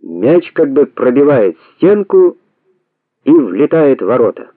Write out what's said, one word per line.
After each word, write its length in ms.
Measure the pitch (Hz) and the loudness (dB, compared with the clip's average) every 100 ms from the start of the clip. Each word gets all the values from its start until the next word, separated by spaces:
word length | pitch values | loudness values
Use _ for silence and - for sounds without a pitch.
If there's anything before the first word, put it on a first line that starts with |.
Мяч 520 | 95 85 107 175 170 | -14 -6 0 0 -2
как 180 | - 156 | -4 -2
бы 160 | 135 139 | 0 -2
пробивает 720 | - 127 123 143 139 101 82 _ | -2 -2 2 2 2 0 -4 _
стенку 640 | _ 170 208 196 190 180 - _ _ _ _ _ _ _ _ | _ 0 0 0 2 2 0 _ _ _ _ _ _ _ _
и 80 | - | 0
влетает 680 | 165 120 90 147 165 147 131 | 0 0 -2 -2 0 0 0
в 40 | 92 | -2
ворота. 460 | 123 113 82 - | 0 0 -2 -16